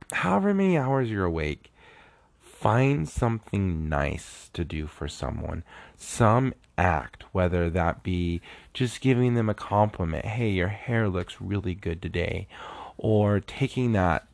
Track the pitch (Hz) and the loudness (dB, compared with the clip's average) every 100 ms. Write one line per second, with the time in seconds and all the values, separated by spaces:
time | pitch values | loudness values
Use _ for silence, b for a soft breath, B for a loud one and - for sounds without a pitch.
0 | - - 180 196 202 196 190 160 131 135 | -8 -4 0 2 2 4 4 4 2 2
1 | 117 101 90 80 76 71 - b b b | 2 0 0 0 -2 -4 -12 b b b
2 | b b b _ - - 110 117 135 147 | b b b _ -20 -2 2 4 4 0
3 | 156 - 120 113 - 104 95 80 78 71 | -2 0 0 0 -2 0 0 0 0 0
4 | 71 69 - - - - 76 78 76 - | 0 -4 -10 -20 -14 -8 -6 -4 -8 -8
5 | 73 - 67 76 78 82 - B B _ | -10 -6 -8 -6 -8 -10 -12 B B _
6 | - - 110 120 131 - _ - 90 76 | -14 4 6 6 2 -4 _ 0 2 2
7 | 60 - - 95 90 87 85 87 82 - | -4 -16 -6 0 0 2 0 0 0 -2
8 | 92 90 87 85 B B B - 123 - | -4 -2 -2 -4 B B B -4 -4 0
9 | 135 123 123 120 110 101 - 101 107 - | 2 4 4 2 0 -2 0 2 2 2
10 | 82 76 110 117 110 92 92 101 - 117 | -2 -2 -4 -2 0 2 0 -2 -2 0
11 | 104 90 85 - 95 101 90 90 87 85 | 0 -2 -6 -10 -4 -2 -2 -4 -6 -6
12 | 85 85 87 87 101 B B B B - | -4 -4 -2 -4 -8 B B B B -4
13 | 110 104 101 101 - - 135 127 120 104 | 2 4 4 2 -2 -4 -4 0 2 2
14 | 90 - - | 2 2 -2